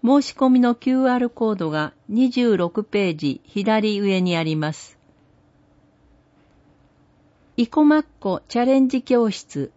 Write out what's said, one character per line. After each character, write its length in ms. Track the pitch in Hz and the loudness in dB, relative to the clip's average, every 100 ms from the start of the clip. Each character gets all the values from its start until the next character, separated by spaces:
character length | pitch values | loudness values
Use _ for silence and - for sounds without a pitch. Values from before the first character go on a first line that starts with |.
申 160 | 240 285 | 4 2
し 120 | 269 | 0
込 160 | - 262 | -2 2
み 100 | 254 | 4
の 160 | 247 | 2
キ 160 | 240 - | 0 -2
ュ 140 | 262 | 0
ー 80 | 262 | 0
ア 20 | 247 | 0
ー 20 | |
ル 100 | 240 | -2
コ 220 | - 226 | -4 -4
ー 20 | |
ド 160 | 202 165 | -4 -4
が 220 | 151 151 _ - | -4 -6 _ -6
二 220 | 214 262 | 0 0
十 260 | 247 240 196 | 2 2 2
六 260 | 170 196 | 0 -4
ペ 280 | 214 208 196 | -4 -2 -2
ー 60 | 156 | -2
ジ 240 | 143 131 | -4 -6
左 560 | _ 202 202 220 214 202 | _ -6 0 0 0 -2
上 200 | 202 190 | -2 0
に 160 | 180 170 | 0 -2
あ 60 | |
り 140 | 160 156 | -2 -2
ま 160 | 151 | -4
す。 260 | 156 - _ _ _ _ _ _ _ _ _ _ _ _ _ _ _ _ _ _ _ _ _ _ _ _ _ _ - | -8 -16 _ _ _ _ _ _ _ _ _ _ _ _ _ _ _ _ _ _ _ _ _ _ _ _ _ _ -4
生 120 | 233 | -2
駒 300 | - 302 302 | 2 4 4
っ 40 | 302 _ | 0 _
子 240 | 202 180 _ | -6 -6 _
チ 100 | 240 | -2
ャ 60 | |
レ 160 | 247 269 | 2 2
ン 80 | 262 | 2
ジ 160 | - | 0
教 260 | - 240 226 | 0 2 2
室 400 | - - 147 139 | -2 -10 -10 -10